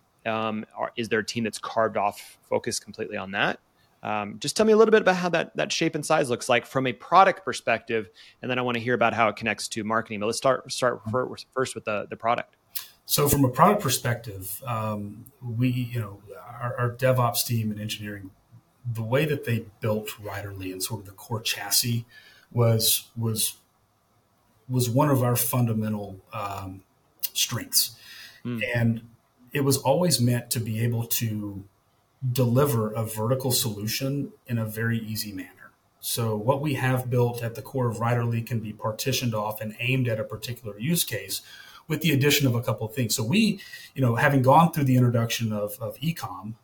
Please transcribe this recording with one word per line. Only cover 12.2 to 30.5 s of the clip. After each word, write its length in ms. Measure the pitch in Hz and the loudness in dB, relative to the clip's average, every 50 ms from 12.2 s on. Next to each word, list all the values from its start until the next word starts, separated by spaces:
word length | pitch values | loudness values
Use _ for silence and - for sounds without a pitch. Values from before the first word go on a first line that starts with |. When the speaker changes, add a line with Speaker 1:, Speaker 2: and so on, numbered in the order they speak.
| - 113 120 117 - - _ _ _ _ - - - - - _ _ | 0 0 0 0 -2 -8 _ _ _ _ -12 -12 -12 -12 -18 _ _
Speaker 2:
So 220 | - - - 147 139 | -2 0 2 2 4
from 160 | 139 143 139 | 4 4 4
a 60 | 123 | 4
product 320 | - - 160 190 208 208 | 4 6 6 6 6 4
perspective, 840 | - 135 123 - - 123 120 117 - 110 98 95 92 - - - - | 2 0 -2 0 0 -2 -2 -2 -4 -10 -12 -10 -10 -10 -10 -10 -8
um, 600 | 117 117 110 110 107 107 104 101 101 104 110 113 - _ - | -6 -4 -4 -2 -4 -4 -4 -6 -8 -12 -14 -18 -20 _ -14
we, 260 | 127 120 117 113 123 131 | -10 -6 -2 0 0 0
you 320 | 123 127 123 117 120 123 | 0 0 -4 -4 -4 -6
know, 220 | 110 101 98 - - - - - - - - - | -6 -6 -10 -16 -18 -20 -20 -18 -18 -16 -12 -8
our, 160 | 120 117 - - | -8 -6 -4 -2
our 120 | 120 120 | -2 -2
DevOps 540 | 117 - 131 131 127 123 123 120 120 - - | -2 0 2 2 4 4 2 2 2 0 -2
team 260 | - 120 113 110 107 | 0 0 0 0 -2
and 100 | 104 101 | -4 -4
engineering, 500 | 107 107 - 104 104 104 104 101 95 92 - _ _ _ - - - _ _ _ - 123 | -6 -6 -8 -8 -8 -10 -10 -10 -12 -16 -18 _ _ _ -20 -20 -20 _ _ _ -8 -8
the 140 | 113 113 113 | -6 -4 -2
way 220 | 110 123 143 160 | 0 2 2 2
that 180 | 156 151 - - | 2 0 -2 -2
they 220 | - 117 107 - - - _ | -2 -2 -2 -2 -6 -10 _
built 260 | - 110 107 107 107 - - - 101 | -2 -2 -2 -2 -2 -6 -10 -12 -10
Riderly 480 | 101 98 98 98 101 98 95 95 92 | -10 -10 -8 -8 -10 -10 -8 -8 -8
and 100 | 92 92 | -6 -6
sort 200 | 92 - 117 107 | -6 -6 -6 -8
of 40 | 98 | -10
the 60 | 95 | -12
core 300 | - - - - 117 110 | -18 -18 -12 -8 -8 -6
chassis 640 | - - - - - - - - - 120 120 117 117 - - - - - - - _ - - | -4 -4 -6 -4 -4 -2 0 0 0 0 0 -2 -4 -6 -12 -20 -20 -20 -20 -20 _ -4 2
was, 560 | 120 120 117 113 110 104 - - - - - - 113 | 4 4 6 6 4 4 2 0 0 -2 -6 -8 -4
was, 400 | 113 113 110 101 - - - - _ _ _ _ _ _ _ _ _ _ _ _ _ _ _ _ _ _ _ _ _ - | -2 -2 -2 -2 -2 -4 -4 -8 _ _ _ _ _ _ _ _ _ _ _ _ _ _ _ _ _ _ _ _ _ -4
was 200 | 127 127 117 113 | 0 0 2 2
one 200 | 113 135 147 147 | 4 4 4 4
of 140 | 139 123 120 | 4 4 4
our 120 | 120 120 | 2 2
fundamental, 840 | 117 - - - 127 120 113 110 110 107 107 107 104 101 98 95 95 - _ | 2 0 0 2 2 2 2 2 0 0 -2 -2 -4 -6 -8 -12 -14 -16 _
um, 520 | - 113 104 101 98 98 98 95 95 95 - _ _ _ _ _ _ _ - - - | -10 -8 -8 -8 -8 -8 -10 -10 -12 -14 -18 _ _ _ _ _ _ _ -10 -6 -2
strengths. 640 | - - - - 113 - - - - - - - - - - - - - - - - - | -2 0 0 0 -4 -4 0 2 2 2 2 -2 -10 -20 -20 -20 -18 -20 -20 -18 -12 -8
Speaker 1:
Mm. 160 | 120 120 113 127 120 120 | -6 -4 -4 -2 0 2
Speaker 2:
And 280 | 120 117 117 113 113 - - - _ _ _ _ _ _ - | 4 4 4 2 2 -2 -12 -20 _ _ _ _ _ _ -4
it 100 | - 147 | -2 0
was 160 | 139 139 135 131 | 2 4 2 2
always 440 | - 131 139 160 180 175 139 123 | 4 2 2 4 4 2 2 4
meant 300 | 120 120 123 120 - - | 4 2 2 2 -2 -4